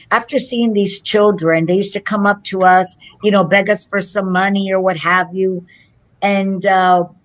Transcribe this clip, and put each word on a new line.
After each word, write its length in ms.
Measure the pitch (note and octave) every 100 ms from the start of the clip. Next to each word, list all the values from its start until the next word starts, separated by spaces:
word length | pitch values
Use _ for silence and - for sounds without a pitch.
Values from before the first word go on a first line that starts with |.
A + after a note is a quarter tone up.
| -
after 280 | A3+ A#3 C#4+
seeing 340 | - A#3+ A#3
these 280 | G3+ F#3+ -
children, 680 | - G#3 G#3 F3 D#3+ E3 E3
they 100 | F#3+
used 160 | G3+
to 60 | G3+
come 260 | - G#3 G3+
up 180 | G3+
to 180 | - F#3+
us, 340 | F#3 F#3 F3+ - - -
you 80 | G#3
know, 140 | G3+
beg 260 | E3 G3 G3
us 140 | G3+
for 160 | - G3+
some 300 | - G#3 F#3+
money 400 | F#3 G3 G3 G3
or 80 | F#3+
what 160 | F#3 E3
have 360 | E3 F#3 F3
you. 300 | F#3 F#3+ F3+ F3 _ _ _ _ _
And, 460 | G3+ G3 G3 F#3+ G3
uh, 380 | F#3+ F#3 F3+ F3 _